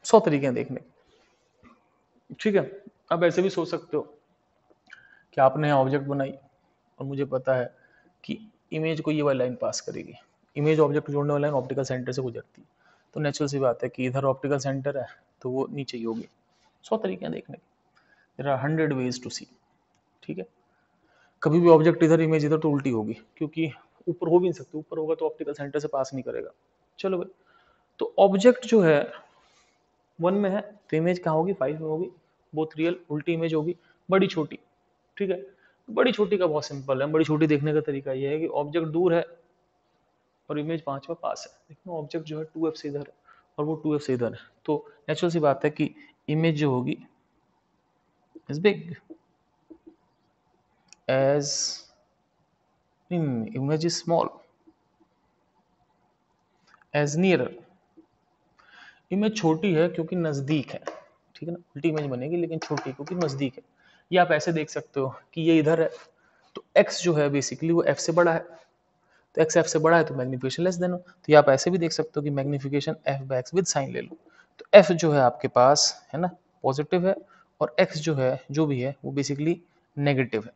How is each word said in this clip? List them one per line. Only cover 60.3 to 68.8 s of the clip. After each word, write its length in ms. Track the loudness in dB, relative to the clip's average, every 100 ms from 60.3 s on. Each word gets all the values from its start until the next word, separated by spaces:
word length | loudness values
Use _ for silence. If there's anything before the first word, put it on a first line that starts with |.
| -4 -2 -2 -2
है, 120 | -10 -12 -14 -20 _ _ -14
ठीक 120 | -12
है 60 |
ना, 60 | -12 -12 -4
उल्टी 120 | -2
image 180 | -2 -4
बनेगी 300 | -6 -4 -4
लेकिन 220 | -4 -6
छोटी 340 | -4 -6 -6
क्योंकि 220 | -10 -8 -4
नज़दीक 380 | -2 -2 -6
है। 80 | -6 _ _ _ _ _
ये 80 | 2
आप 140 | 4
ऐसे 200 | 2 0
देख 180 | -2 -4
सकते 300 | -8 -8 -4
हो 140 | -4 -6 _
कि 80 | -4
ये 160 | 4 4
इधर 220 | 4 2
है, 80 | 0 -2 -20 _ _ _ _ -20
तो 80 | _ 2
X 260 | 2 0
जो 120 | 0
है 140 | 2 2
basically 420 | 0 -2 -4 0
वो 100 | 2
एफ 120 | 2 0
से 140 | 0
बड़ा 200 | 4 4
है, 80 | 2 -4 -20 _ _